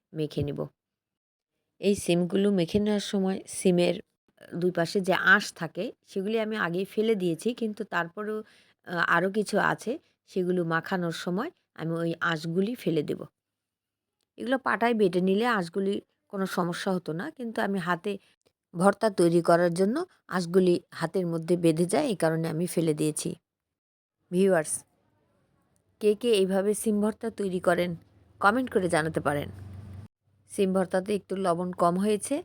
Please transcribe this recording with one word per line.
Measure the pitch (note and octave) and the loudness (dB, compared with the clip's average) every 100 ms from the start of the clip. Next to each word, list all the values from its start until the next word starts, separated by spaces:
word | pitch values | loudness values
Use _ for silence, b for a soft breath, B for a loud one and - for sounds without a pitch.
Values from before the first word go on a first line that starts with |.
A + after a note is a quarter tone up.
| _ | _
মেখে | D#3+ D3+ - | -6 -6 -4
নেব। | C#3+ - D3 - _ _ _ _ _ _ _ _ _ _ | -4 -6 -8 -12 _ _ _ _ _ _ _ _ _ _
এই | F#3 G3+ | 0 0
সিমগুলো | - F3 F3 G3 G3+ | 2 2 2 2 2
মেখে | F#3+ E3 G#3 | 2 2 0
নেওয়ার | G#3 G#3 | 0 0
সময় | - G3+ F#3+ F#3+ - | -2 -2 0 -2 -8
সিমের | - F#3+ F3 F3 F3 - _ _ _ - E3+ | 0 2 4 2 0 -10 _ _ _ -14 -2
দুই | F3+ | -2
পাশে | E3+ E3 G#3 | 0 -2 -2
যে | F#3 | 0
আঁশ | E3+ F3+ G3+ G3+ | 2 6 4 2
থাকে, | - D#3+ E3 A#3+ - _ | -8 -10 -6 -8 -10 _
সেগুলি | G3 G3 A3+ | -6 -4 -2
আমি | G#3+ A3 | -2 -2
আগেই | F3 F3 F#3+ | -2 -2 -4
ফেলে | - A3 G#3+ | 0 0 2
দিয়েছি, | F3+ D#3+ A3+ | 0 -2 -4
কিন্তু | B3 A3+ G#3+ | -4 -6 -6
তারপরেও, | G#3 F3+ E3+ G#3 G#3+ G#3+ | -6 -4 -4 -8 -8 -8
আহ, | - _ _ _ - F3 - | -10 _ _ _ -8 -2 2
আরও | E3+ F#3+ | 2 2
কিছু | G#3+ G3 G3 | 0 0 0
আছে, | D#3+ D#3 G#3+ D4 - _ _ | 2 0 -4 -8 -12 _ _
সেগুলো | F#3+ F3+ F3+ | -4 0 0
মাখানোর | E3 E3 - F#3+ E3+ | 0 -2 -2 -2 -2
সময় | E3 F3+ F3+ D#4+ - _ | -4 -4 -4 -4 -10 _
আমি | - D#3+ | -10 -6
ওই | E3 E3 - | -4 -4 -2
আঁশগুলি | E3+ D#3 E3 F3 G3 B3 | -4 -4 -2 -2 -2 -4
ফেলে | F3 D#3 | -2 -2
দেব। | - - - _ _ _ _ _ _ _ _ _ _ - | -2 -8 -10 _ _ _ _ _ _ _ _ _ _ -12
এগুলো | A3 C4 | -4 -2
পাটায় | B3 G#3 A#3 | -2 0 2
বেটে | A3 F#3+ F3+ | 4 2 4
নিলে | F#3 G3 A#3+ | 2 2 2
আঁশগুলি | G#3+ E3+ G3 G3 G#3 - _ _ | 0 -2 -2 -2 -4 -8 _ _
কোনো | G3 F#3+ | -6 -4
সমস্যা | - E3+ E3 G3+ | -2 -2 -2 -2
হতো | F#3 D#3+ | -2 -4
না, | D#3+ C#4+ | -8 -8
কিন্তু | - A#3 A3+ | -10 -8 -4
আমি | G#3 G3 | -2 -2
হাতে | E3+ E3+ G#3 G3 b b b _ _ E3+ | -2 -2 -4 -8 b b b _ _ 2
ভর্তা | G3 - A3 | 4 4 2
তৈরি | F#3+ E3+ E3+ | 4 4 6
করার | E3 E3+ F3 | 6 6 4
জন্য | E3+ G3 C#4+ F#4 b - | 2 2 0 -4 b -6
আঁশগুলি | F3+ E3+ F#3+ F#3 F3 - | -4 2 4 4 2 -2
হাতের | - E3 F#3+ F3 | -6 -4 -2 -2
মধ্যে | E3 E3 F3 | -4 0 2
বেঁধে | E3 D#3+ F3+ | 4 2 0
যায়, | C4 D4 | 0 0
এই | G3 | 0
কারণে | D#3+ D#3+ D#3+ | 0 0 -2
আমি | D#3 F3 | -4 -2
ফেলে | F3+ E3 | 0 0
দিয়েছি। | D3+ D#3 D3+ E3 - _ _ _ _ _ _ _ _ _ | 0 -2 -2 -8 -8 _ _ _ _ _ _ _ _ _
ভিউয়ার্স, | F3+ F#3+ F3 D3+ - - _ _ _ _ _ _ _ _ _ _ _ | 2 4 4 0 -8 -12 _ _ _ _ _ _ _ _ _ _ _
কে | G#3 G#3 | 0 2
কে | B3 | 2
এইভাবে | G3+ F#3+ F#3+ G3+ | 2 4 2 0
সিম | G3+ A3+ G#3 | 0 0 2
ভর্তা | G#3+ - A#3 | 0 -2 -8
তৈরি | - G3+ F3+ | -4 -4 0
করেন | F3+ E3+ F3+ D#3+ - _ _ _ | 2 2 0 -6 -14 _ _ _
কমেন্ট | G3 B3 B3+ | 2 2 0
করে | G#3 F3 | 0 2
জানাতে | E3 D#3 D#3+ | 0 0 -2
পারেন। | D3 D3 - - - - - - - _ _ _ _ | -2 -2 -6 -12 -16 -16 -16 -18 -20 _ _ _ _
সিম | - F#3+ | -2 0
ভর্তাতে | F#3+ F3+ F#3 F#3+ G3+ | 2 0 -2 -2 -4
একটু | - F#3+ | -4 -2
লবণ | F#3+ E3+ F3+ | 0 0 -2
কম | F3+ F3 F3+ | 2 2 2
হয়েছে, | G#3 G#3 - D4 | 0 0 -2 -6